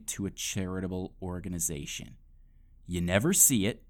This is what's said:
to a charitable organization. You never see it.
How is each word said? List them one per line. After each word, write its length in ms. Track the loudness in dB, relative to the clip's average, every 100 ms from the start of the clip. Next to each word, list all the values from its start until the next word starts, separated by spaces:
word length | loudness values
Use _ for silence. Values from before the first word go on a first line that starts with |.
| -6
to 180 | -6 -6
a 60 |
charitable 800 | -6 -6 -4 -4 -2 -4 -4 -6 -8
organization. 920 | -8 -6 -6 -4 -4 -4 -8 -10 -12 -18 -20 -20 -20 -20 -20 -18 -6
You 140 | -2
never 320 | 2 4 4
see 340 | 6 6 6 2
it. 160 | -2 -10